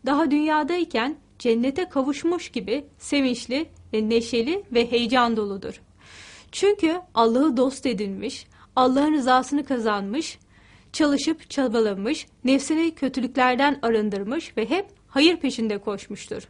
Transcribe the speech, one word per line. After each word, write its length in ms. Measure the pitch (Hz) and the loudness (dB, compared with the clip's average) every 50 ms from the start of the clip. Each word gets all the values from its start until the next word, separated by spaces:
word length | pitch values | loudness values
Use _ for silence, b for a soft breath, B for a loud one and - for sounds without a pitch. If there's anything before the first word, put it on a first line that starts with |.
| _ | _
Daha 260 | 262 285 285 330 311 | 0 0 2 2 2
dünyadayken 840 | 285 294 302 311 302 302 302 269 349 359 339 330 - 233 226 269 311 - _ _ _ _ | 2 2 2 2 2 0 0 0 0 -2 -2 -2 -2 -2 -2 -2 -4 -8 _ _ _ _
cennete 500 | - 247 226 233 240 262 269 359 370 359 | 0 0 2 2 2 0 0 -2 -6 -2
kavuşmuş 600 | - 285 262 277 285 285 - 330 349 339 - - | -2 -2 0 0 -2 -2 0 0 0 0 -4 -6
gibi 360 | - 247 190 190 220 285 277 - _ _ | -8 -8 -4 -4 -4 -4 -6 -10 _ _
sevinçli 720 | - - - 285 269 254 254 247 - - 240 277 320 - - - - - - | -8 -2 0 0 2 0 0 -2 -6 -4 -4 -4 -4 -6 -12 -20 -16 -6 -4
ve 160 | 220 220 214 | -2 0 2
neşeli 540 | 233 233 233 - - 233 226 254 339 403 403 - | 0 0 0 0 -2 -2 0 0 -2 -4 -6 -2
ve 200 | 240 233 233 233 | 0 0 0 2
heyecan 460 | 247 240 240 226 254 254 240 240 233 220 | 0 0 0 2 2 2 2 2 0 -2
doludur. 440 | 214 202 196 196 - - - - _ _ _ B B B B B B B B B B B | -2 -4 -6 -8 -10 -12 -14 -14 _ _ _ B B B B B B B B B B B
Çünkü 500 | - - - 403 415 415 - 320 330 359 359 _ _ | -6 0 2 2 2 4 2 0 0 -2 -6 _ _
Allah'ı 440 | 220 226 233 226 254 285 320 247 226 | 2 2 4 4 4 2 2 4 2
dost 280 | 247 269 262 - - | 0 0 0 -4 -4
edinmiş, 640 | 269 233 190 214 196 196 190 190 247 - - - b b b b b _ | -4 -4 -2 -4 -6 -6 -8 -8 -10 -10 -12 -18 b b b b b _
Allah'ın 380 | 262 254 262 254 269 285 302 302 | 2 4 4 4 4 2 2 2
rızasını 520 | 302 247 254 254 254 254 - 294 285 302 | 2 4 4 4 4 2 2 -2 -4 -2
kazanmış, 760 | - 277 247 220 220 208 208 196 196 208 294 330 - - - b b b b b b b b b b - | -2 -4 -2 0 0 -2 -2 -2 -4 -4 -4 -4 -6 -10 -14 b b b b b b b b b b -2
çalışıp 560 | - 320 294 277 277 277 320 311 - - _ | 0 2 2 2 2 0 -2 -4 -4 -6 _
çabalamış, 760 | - - 269 254 214 240 226 214 196 190 196 226 311 - - _ _ _ _ | -4 -2 -2 0 2 2 2 2 0 -2 -2 -4 -4 -4 -6 _ _ _ _
nefsini 520 | 247 269 277 269 - 320 311 330 330 320 | 2 2 2 2 0 0 0 0 0 -2
kötülüklerden 840 | - - 262 262 269 233 262 - 277 254 254 254 247 277 285 285 277 | -2 -4 -4 -2 -2 -4 -4 0 2 2 2 2 2 2 2 2 0
arındırmış 760 | - 240 226 220 214 214 196 196 196 202 254 330 - - - - | -2 0 0 2 0 0 -2 -4 -4 -4 -6 -6 -6 -6 -6 -6
ve 120 | 214 214 | -4 -2
hep 160 | 277 370 403 - - _ _ _ | -2 -2 -4 -6 -12 _ _ _
hayır 300 | - 277 294 339 359 339 | 0 4 4 4 4 4
peşinde 400 | - 269 254 - 220 220 208 202 | -2 -4 -2 -2 -4 -2 -4 -4
koşmuştur. 680 | - - 202 196 - - 202 - - - 214 - - | -4 -6 -6 -6 -8 -12 -14 -14 -12 -12 -12 -12 -12